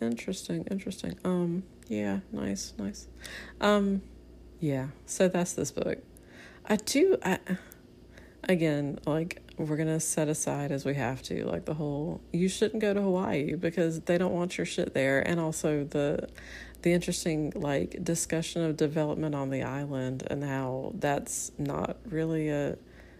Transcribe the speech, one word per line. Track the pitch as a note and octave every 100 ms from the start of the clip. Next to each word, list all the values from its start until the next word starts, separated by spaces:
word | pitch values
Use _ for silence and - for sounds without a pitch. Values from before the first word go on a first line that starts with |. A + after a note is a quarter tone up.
"Interesting, | A#3 A#3 - F#3 - E3+ -
interesting." | G3 G3+ F#3+ - F3+
Um, | F3+ F3+ F3 F3 F#3+ - -
yeah, | G#3+ G#3 G3 F#3+
nice, | G#3+ - G3 - -
nice. | G3+ G#3 - - - - - -
Um, | G#3 G#3 G3+ G3 - - - - - -
yeah, | D3+ C3+ C3 - -
so | - F#3
that's | F3+ F3+
this | - -
book. | - - - - - - - - - -
I | G#3
do, | - C4+ F#4+ -
I, | - F#3 - F#3 - - - - - - - -
again, | - F#3 D#3+ D3 C#3+ D3 -
like, | D3+ E3+ - - -
we're | D#3 D3+
gonna | D#3+ D#3+
set | - - D3+
aside | D#3+ - C#3 C#3+
as | C#3 C3+
we | C#3
have | A#2+ C3
to, | - - -
like, | E3+ F3+
the |
whole, | D#3 D3 C#3+ D#3+ E3 -
you | E3+ F#3+
shouldn't | - G#3+ A3
go | G#3+
to | G3+
Hawaii | G3 F3+ G3 D3 D3+ D#3
because | E3+ E3+ E3 D#3+
they | - F3
don't | F#3
want | E3+ F3+ -
your | F3+
shit | - -
there. | - C3+ C3+
And | - E3+
also | D#3+ E3 E3 D3+
the, | C#3+ D3+ C#3+ - - - - - - -
the | F3
interesting, | F3 F3 F3 F3 D#3 D3+ -
like, | D3 C#3 - -
discussion | F3 E3 - D#3+ E3 E3+
of | E3 D3+
development | D3+ D#3 D3+ D3 D#3 C#3+
on | C3+
the | C3+
island | B2 C3+ C#3+ C3+ B2+ C3 -
and | C#3+
how | C#3+ C3+ C3 C3 C3+ -
that's | D3 C#3+ - - - -
not | C#3+ D3 - - -
really | D#3+ D#3+ D#3+ D3+
a, | D3 C#3+ - - - -